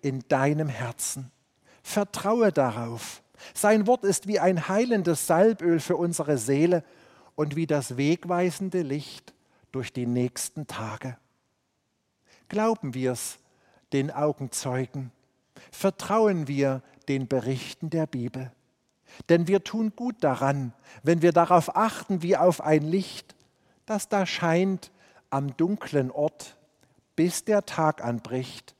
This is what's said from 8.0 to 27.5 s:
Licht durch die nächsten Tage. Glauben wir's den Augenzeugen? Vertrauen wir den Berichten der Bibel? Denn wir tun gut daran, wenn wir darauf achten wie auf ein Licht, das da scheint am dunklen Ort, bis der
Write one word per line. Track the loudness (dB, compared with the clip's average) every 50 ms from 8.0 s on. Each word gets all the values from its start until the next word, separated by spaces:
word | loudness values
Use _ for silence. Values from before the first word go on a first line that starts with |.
| 0 0 0 0 -2 -4 0 0 0 0 -2 -4 -8 -4 -2 -4 -2
Licht | -2 -4 -6 -6 -10 -16 -20 _ -20 _ _ _ _ _ _ _ _ -8
durch | -8 -8 -6 _
die | -6 -4
nächsten | -2 0 0 0 -2 _ -6 -10 -10 _ -12 -12
Tage. | -10 -10 -10 -8 -8 -10 -10 -10 -12 -12 _ _ _ _ _ _ _ _ _ _ _ _ _ _ _ _ _ _ _ _ _ _ _ _ _ _ _
Glauben | -2 0 2 2 0 0 -4 -6 -4
wir's | -2 -2 -2 -2 -2 -6 -10 -10 -14 _ _ _ _ _ _ _ _ _ _ -2
den | -2 -2 -2
Augenzeugen? | -2 -2 0 0 0 _ -8 -8 -8 -6 -6 -4 -2 -2 -4 -4 _ -10 -10 -10 _ _ _ _ _ _ _ _ _ -20 -20 -20 -14
Vertrauen | -2 0 0 0 _ -6 -2 2 4 4 4 2 0 -2 -2
wir | 0 0 2 2 0 -2 -6 _ _ _ _ -4
den | -2 -2 -2
Berichten | 0 -2 -2 0 -2 -4 -4 -6 -10 -12 _ -10 -4
der | -2 -2 -2
Bibel? | -2 -4 -6 -6 -6 -8 -8 -12 -12 -14 _ _ _ _ _ _ _ _ _ _ _ -20 -20 2 _
Denn | 4 4 4 2
wir | 0 0 0
tun | -2 -4 -2 -2 -2 -4
gut | -4 -6 -6 -6 _ 0
daran, | 0 0 2 0 0 0 0 -2 -6 -8 _ _ -20 -20 -6 _
wenn | 2 2 4
wir | 4 4 6
darauf | 6 6 6 6 4 4 4 0
achten | 0 0 0 0 -6 -6 _ -4 -4 0
wie | 0 2
auf | 4 4 4 4 2
ein | 0 2 2 2 2
Licht, | 2 -2 -2 -2 -4 -12 -16 -18 _ -20 _ _ _ _ _ _ _ _ _ _
das | -4 -4 -4 -2 -2
da | 0 0 0
scheint | 0 -2 -2 0 2 2 2 2 2 0 -4 -6 -14 _ _ _ _ _ -20 _ _
am | -4 -4 -2 -4 -2
dunklen | 0 0 0 0 -4 -6 -2 0 0 0 0
Ort, | -2 -2 -2 -2 _ _ -20 -20 -20 _ _ _ _ _ _ _ _ _ _ _ _
bis | 0 0 0 0 -4 -2
der | 0